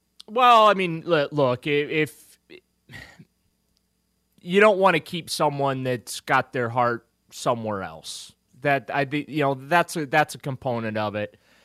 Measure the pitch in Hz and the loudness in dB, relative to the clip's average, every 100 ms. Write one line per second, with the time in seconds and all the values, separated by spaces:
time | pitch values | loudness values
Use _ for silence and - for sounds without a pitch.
0 | _ - - 220 247 233 214 190 180 160 | _ -20 -8 2 6 6 6 4 -2 -6
1 | 160 165 143 147 135 123 156 143 147 156 | 0 0 0 0 0 0 -2 -2 0 -2
2 | 151 - _ _ _ 80 _ _ _ - | -2 -6 _ _ _ -20 _ _ _ -20
3 | - - - _ _ _ _ _ _ _ | -20 -20 -20 _ _ _ _ _ _ _
4 | _ _ _ _ 175 185 214 190 190 165 | _ _ _ _ -2 4 6 6 4 2
5 | - 175 - - 156 143 139 131 131 127 | -2 -10 -8 -2 0 0 -2 -2 -2 -4
6 | - - - 139 127 135 117 120 120 117 | -6 -12 0 0 2 -2 -2 0 0 0
7 | - _ _ - 151 120 110 101 90 80 | -8 _ _ -6 -4 -2 -4 -6 -8 -12
8 | - - - _ _ _ 143 139 - 143 | -16 -16 -18 _ _ _ -2 -2 -2 -4
9 | 139 147 143 147 139 131 135 175 165 175 | -4 -4 -6 -2 -2 -2 0 0 0 -4
10 | 143 151 151 127 151 131 135 117 113 107 | -2 0 0 -4 -10 -8 -6 -4 -4 -4
11 | 107 104 104 _ _ _ | -4 -4 -8 _ _ _